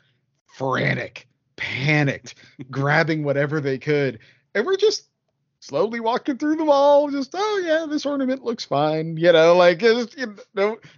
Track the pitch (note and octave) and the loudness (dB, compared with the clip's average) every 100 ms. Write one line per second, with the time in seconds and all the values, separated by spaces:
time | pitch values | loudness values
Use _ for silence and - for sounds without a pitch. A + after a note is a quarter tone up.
0 | _ _ _ _ _ - C3+ B2+ C3 B2+ | _ _ _ _ _ -8 -4 -2 -2 -4
1 | G#2+ - - _ _ - - A2+ C#3 D3+ | -8 -16 -20 _ _ -16 -12 -6 -2 0
2 | C#3+ G#2 - - _ - C3+ C3 C#3 D#3 | 0 -4 -12 -20 _ -20 -12 -6 0 0
3 | D#3+ D#3+ D3 C#3 C#3+ D#3 C#3 C3+ D3+ D3 | 0 -2 -2 -2 -2 -4 -4 -4 -2 -2
4 | C3+ A2 _ _ _ G3+ D#4+ F#4+ G#4+ - | -2 -6 _ _ _ -4 -2 0 0 0
5 | - _ _ _ _ _ - C#3 G#3 A#3 | -8 _ _ _ _ _ -6 -2 -2 -2
6 | A3+ A#3+ - B3+ D4+ D#4 D#4 C#4 C#4+ C#4+ | -4 -2 -4 -4 -2 0 2 4 6 4
7 | D4 C#4 C4 F4 G#4+ G#4 F4 D#4 E4 D4 | 2 -2 -6 -4 -4 -2 0 -2 -2 -6
8 | C4+ C#4+ B3+ C4 - A#3 - C#3 D3+ D#3 | -4 -4 -4 -4 -6 -8 -4 -2 0 -2
9 | D#3+ D#3+ E3+ E3+ D#3+ F3+ F3 F3 A3+ A#3 | -6 0 4 6 6 6 6 4 2 0
10 | A#3 - B3 G3+ - G3 G3+ A3 - | -2 -8 -10 -10 -10 -4 -2 -4 -14